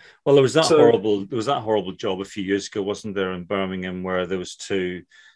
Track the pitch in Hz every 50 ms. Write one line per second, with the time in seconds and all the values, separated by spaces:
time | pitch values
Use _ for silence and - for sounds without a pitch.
0 | - - - _ - 143 139 143 135 120 - 160 160 - 165 151 123 117 117 101
1 | 98 107 104 98 98 98 131 113 104 123 143 131 113 110 110 104 90 95 92 -
2 | - 104 95 92 98 - - 104 92 95 98 101 98 - - 107 95 101 101 -
3 | - 107 95 101 95 92 92 90 87 82 104 98 95 95 95 92 92 92 92 92
4 | 90 92 92 92 90 85 95 92 90 - - - - - 98 95 92 90 90 87
5 | - _ _ _ - - _